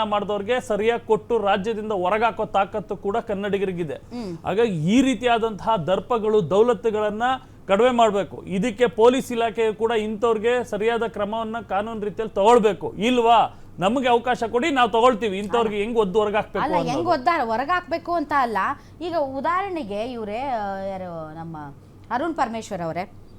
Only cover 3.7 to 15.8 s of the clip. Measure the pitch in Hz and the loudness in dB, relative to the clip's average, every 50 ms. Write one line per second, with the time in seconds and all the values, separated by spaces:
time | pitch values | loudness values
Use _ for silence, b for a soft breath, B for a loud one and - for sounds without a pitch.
3.7 | 180 170 170 143 127 - - - 226 247 220 185 170 160 - - 185 214 240 226 | -2 -4 -6 -6 -8 -10 -12 -12 -12 -10 -10 -10 -10 -8 -6 -2 0 2 2 2
4.7 | 185 156 151 180 220 269 269 269 254 - 254 240 233 226 226 226 208 170 - 220 | 2 0 2 4 4 4 4 4 2 0 2 2 2 2 0 -2 -4 -4 -2 0
5.7 | 226 196 143 170 190 254 - - 247 220 202 214 214 214 170 135 185 202 226 240 | 0 0 0 0 0 0 0 0 -2 0 2 2 2 2 2 4 4 6 6 6
6.7 | 233 - - 226 202 214 214 214 208 220 240 254 262 254 B B B B - - | 4 2 0 0 0 0 0 -2 -2 0 0 0 -2 -2 B B B B -2 2
7.7 | 196 196 240 254 240 233 226 220 196 202 170 - 123 - - 160 180 202 214 247 | 4 4 4 4 6 6 4 4 4 2 -2 -4 -8 -12 -8 -4 -2 -2 -2 -2
8.7 | 202 233 240 208 - 214 220 247 254 262 - - 240 226 233 226 190 226 226 220 | 0 2 0 2 4 6 6 6 6 4 0 -2 -2 -2 -2 -2 0 0 0 0
9.7 | 214 - 226 226 240 220 214 214 220 202 240 233 226 220 202 233 247 247 233 - | 0 0 0 0 0 0 -2 -2 -2 0 0 2 2 2 2 2 0 0 -2 -4
10.7 | 214 185 214 226 233 226 233 220 - 208 208 202 220 226 226 220 214 233 - - | -4 -2 0 0 0 0 -2 -4 -4 -4 -4 -4 -4 -4 -6 -6 -8 -8 -6 -4
11.7 | 190 196 220 233 226 214 202 208 - - 220 214 - 202 196 226 247 240 196 214 | -2 -2 -2 -4 -6 -6 -6 -6 -6 -6 -6 -4 0 4 6 6 8 8 6 4
12.7 | 185 - 160 120 - - 202 240 254 240 226 233 233 214 160 117 B B B B | 2 0 -4 -8 -4 -2 0 2 2 4 6 6 6 6 6 4 B B B B
13.7 | - 147 170 202 240 285 240 254 240 240 240 254 240 - 233 208 226 240 285 339 | -6 -2 0 0 0 2 2 2 2 2 2 0 -2 -2 -2 -2 0 0 0 0
14.7 | 277 254 247 214 233 226 233 262 254 190 240 208 185 196 214 208 240 233 233 220 | 2 2 2 2 4 4 4 4 4 2 0 -2 -2 -4 -4 0 0 0 0 0
15.7 | 208 202 | 0 -2